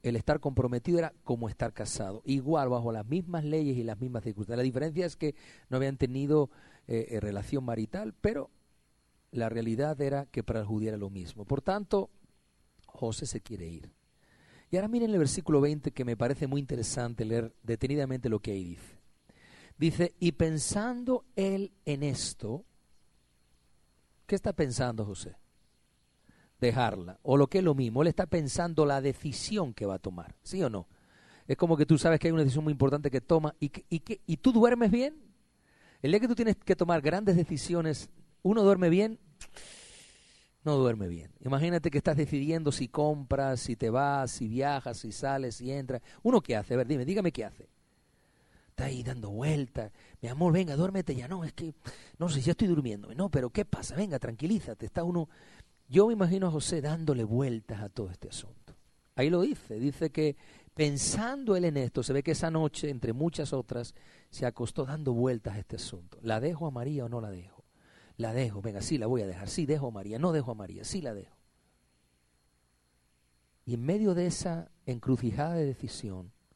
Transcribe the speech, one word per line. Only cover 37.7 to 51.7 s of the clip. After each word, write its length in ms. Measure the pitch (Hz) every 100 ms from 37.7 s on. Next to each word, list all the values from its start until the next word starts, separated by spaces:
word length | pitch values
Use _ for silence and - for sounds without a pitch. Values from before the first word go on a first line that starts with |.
| 170 160 147 - - - _
¿uno 180 | 180 220
duerme 260 | 202 190 175
bien? 300 | 175 220 220 - _ - - - - - - - - - - _ _ 156
No 100 | 143
duerme 320 | 127 113 92
bien. 240 | 85 76 -
Imagínate 500 | 127 139 170 175 165
que 80 | 151
estás 200 | - 147
decidiendo 560 | 147 147 147 165 151
si 160 | - 127
compras, 720 | - 151 151 135 135 135 127
si 160 | - 117
te 120 | 113
vas, 400 | 120 143 139 135
si 200 | - 113
viajas, 480 | 117 139 139 123 117
si 160 | 113
sales, 420 | 104 135 139 127 -
si 160 | 123
entras. 300 | 139 131 123 - -
¿Uno 200 | 226 247
qué 160 | - 110
hace? 160 | -
A 40 | 123
ver, 80 | 120
dime, 200 | 143 127
dígame 260 | 196 180
qué 140 | - 104
hace. 240 | - - _ _ _ _ _ _ _ _ _ _
Está 180 | - 131
ahí 160 | 127
dando 280 | 117 127 107
vueltas. 640 | 101 143 151 131 - 107 - - -
"Mi 60 | 117
amor, 240 | 131 175
venga, 240 | 165 180 139
duérmete 400 | 185 190 165 131
ya". 140 | 123
"No, 160 | 185 160
es 80 |
que, 200 | - 165